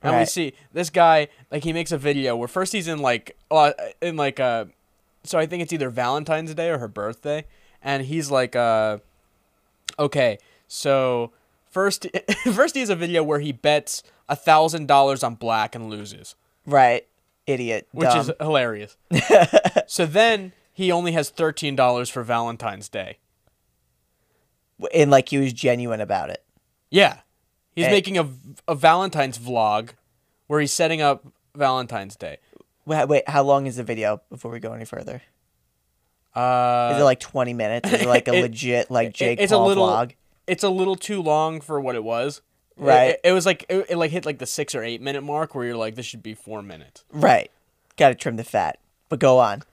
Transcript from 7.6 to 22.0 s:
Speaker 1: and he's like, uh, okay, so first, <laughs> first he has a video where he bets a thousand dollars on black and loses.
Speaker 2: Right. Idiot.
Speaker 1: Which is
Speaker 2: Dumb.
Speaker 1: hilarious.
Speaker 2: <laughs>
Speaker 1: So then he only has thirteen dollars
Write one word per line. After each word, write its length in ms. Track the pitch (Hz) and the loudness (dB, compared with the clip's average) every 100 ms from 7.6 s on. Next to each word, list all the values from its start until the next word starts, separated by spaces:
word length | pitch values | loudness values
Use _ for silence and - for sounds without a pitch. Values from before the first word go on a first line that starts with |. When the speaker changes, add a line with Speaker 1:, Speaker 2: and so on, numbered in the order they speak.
| _ _ | _ _
Speaker 1:
and 220 | - 139 | -6 -6
he's 260 | 131 160 143 | -4 -6 -2
like, 240 | 135 127 | 0 0
uh, 440 | 123 120 110 107 104 _ _ _ _ _ _ _ _ - - | 0 2 2 0 -4 _ _ _ _ _ _ _ _ -14 -4
okay, 400 | 147 143 123 101 _ _ _ | -2 0 0 -2 _ _ _
so 640 | - 147 135 127 123 117 _ _ _ _ | -8 0 0 0 -2 -6 _ _ _ _
first, 360 | 185 196 190 185 - - | -2 -2 -2 -6 -8 -4
<laughs> 240 | 202 254 | -2 -2
first 220 | 202 311 | 2 0
he 60 | 277 | 0
has 100 | 240 | -4
a 60 | 180 | -4
video 260 | 170 170 | -2 -2
where 180 | 151 147 | 0 -2
he 120 | 147 | -4
bets 500 | 127 147 151 - - _ _ - | -4 0 0 -2 -12 _ _ -8
a 80 | 143 | -4
thousand 500 | - 156 160 165 143 | 4 4 4 -2 2
dollars 340 | 139 139 135 | 4 4 2
on 120 | 123 | -4
black 400 | 117 117 113 107 | -6 -4 -2 -4
and 160 | 120 110 | -8 -12
loses. 440 | 107 104 101 92 - _ _ - | -12 -14 -18 -20 -20 _ _ 2
Speaker 2:
Right. 400 | 143 123 120 - _ _ _ - | 6 6 4 -4 _ _ _ -6
Idiot. 420 | 135 120 110 - | -4 -2 -4 -6
Speaker 1:
Which 220 | 127 131 | -2 2
is 140 | 117 123 | 2 0
Speaker 2:
Dumb. 80 | - | -4
Speaker 1:
hilarious. 560 | 151 151 120 107 104 _ _ | -2 0 0 -6 -12 _ _
Speaker 2:
<laughs> 100 | 165 - 294 170 233 - - - | -2 4 6 6 4 4 -2 -4
Speaker 1:
So 200 | - 165 | -2 0
then 460 | 170 226 214 185 _ _ | 4 4 2 -6 _ _
he 180 | - 185 | -4 0
only 220 | 175 175 | 0 0
has 160 | 165 143 | -2 -4
thirteen 480 | - 160 156 147 135 | -2 -4 -2 -4 2
dollars 320 | 127 123 | 2 2